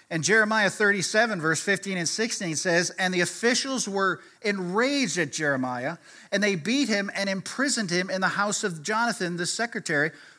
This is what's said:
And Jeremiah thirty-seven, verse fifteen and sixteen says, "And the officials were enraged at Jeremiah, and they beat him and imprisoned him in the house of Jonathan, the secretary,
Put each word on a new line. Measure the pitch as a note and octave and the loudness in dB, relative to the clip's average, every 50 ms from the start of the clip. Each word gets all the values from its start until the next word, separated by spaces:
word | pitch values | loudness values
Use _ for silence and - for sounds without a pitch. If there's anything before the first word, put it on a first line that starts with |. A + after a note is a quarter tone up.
| - - | -10 -6
And | E3+ D#3+ C#3 | -4 -2 2
Jeremiah | F3 G#3+ A3 G#3+ G#3+ A3 A3 G#3 F#3 | 4 4 4 4 4 4 2 2 2
thirty-seven, | - - G#3+ G3+ G3+ G3 D#3+ - - G#3+ G#3 A3 G#3+ F3 | 2 4 4 4 4 2 0 2 2 2 4 2 0 0
verse | D3+ D#3+ D#3+ - | 0 0 0 2
fifteen | - G3+ G3 F#3 - G3 F#3+ | 0 0 0 0 -2 -4 -4
and | F3+ E3 | -2 -2
sixteen | D3+ - - A3+ A#3 - - G3+ E3 D#3 | -2 -2 -2 -2 -2 -2 -4 -4 -4 -4
says, | D3 - F#3 E3+ F3+ E3+ E3+ - - | -2 0 2 2 2 2 0 -2 -2
"And | F#3+ F#3 F#3 | -2 0 2
the | F3+ | 2
officials | F3 F3 - - A3+ A#3 B3 A#3+ - C4+ C4 A3+ - | 0 0 0 0 0 2 2 2 0 -2 -2 -4 -2
were | G#3 G3 G3 F#3+ F#3 E3 - - - - _ | -2 0 0 2 2 0 -2 -6 -16 -14 _
enraged | - G#3 G3+ G3 F3+ F3 F#3 A3 B3 C4+ C#4+ C#4+ B3+ F3 C#3+ | -4 -2 -2 -2 -2 -2 0 2 2 2 2 0 0 0 0
at | F3 D#3+ C#3 | -2 -2 -2
Jeremiah, | - D#3 D#3 D3 C#3 C3 B2+ B2+ B2 A#2+ B2+ D3+ E3+ - - - - - - - G3 | -2 -2 0 0 0 0 0 -2 -4 -4 -4 -6 -6 -8 -12 -20 -20 -20 -6 -4 0
and | G3 G3+ | 2 2
they | G#3 G3 | 2 0
beat | D#3+ C#3+ G3+ B3+ C#4+ C#4 G#3+ | 0 0 0 0 0 2 2
him | A3 G3+ G3 G3+ - | 0 0 -2 -2 -4
and | F#3 G3 G3 | -4 -2 -2
imprisoned | G3 F#3+ - - - - C4+ C#4+ - A#3+ G#3 D#3+ | -2 -4 -6 -6 -4 -2 0 0 0 -2 -2 0
him | F3 F3+ F#3 F#3+ | 0 0 0 -2
in | F#3+ F#3 | -2 -2
the | F#3 | -2
house | F3 C#3+ G3 G#3 G#3 F#3+ - - | 0 0 0 0 0 0 -2 -2
of | G3+ E3 D#3+ C#3+ | -4 -6 -6 -4
Jonathan, | G3+ G#3+ A3 A#3 A#3+ G3+ - F#3 E3+ F3 | -2 -2 0 0 0 0 -2 -4 -4 -2
the | E3+ F3 | -2 -4
secretary, | E3 - - A3+ A#3 - G#3+ - - D#3+ C#3+ D3 D#3+ - - - - - | -4 -2 -4 -4 -4 -6 -6 -4 0 0 2 0 0 -2 -8 -18 -20 -20